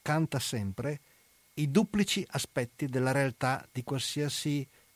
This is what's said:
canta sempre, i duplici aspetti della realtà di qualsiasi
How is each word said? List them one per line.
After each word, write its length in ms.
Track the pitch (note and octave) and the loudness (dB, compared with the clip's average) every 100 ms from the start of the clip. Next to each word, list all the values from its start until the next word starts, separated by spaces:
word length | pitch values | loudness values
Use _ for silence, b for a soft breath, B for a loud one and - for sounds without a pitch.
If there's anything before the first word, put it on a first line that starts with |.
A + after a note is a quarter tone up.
canta 380 | - D#3 D#3+ C3+ | 0 0 2 -2
sempre, 600 | - A#2+ G2 F#2+ C3+ D3 b b b b _ - | -2 -2 -2 -4 -6 -6 b b b b _ -2
i 160 | D3 | 2
duplici 540 | D#3+ A3+ G#3 G3 G3 - | 4 4 2 2 0 -2
aspetti 560 | C3 - C#3+ A#2+ - C#3+ | -6 -4 -4 -4 -4 -2
della 240 | C3 C3 | 2 2
realtà 560 | C#3 C3+ - B2+ - - | 4 2 0 0 0 -4
di 120 | B2+ | -8
qualsiasi 840 | A#2+ C3+ - D3 D3 - D3+ C#3+ C3 b b | -4 -2 -2 -2 -2 -2 -2 -2 -4 b b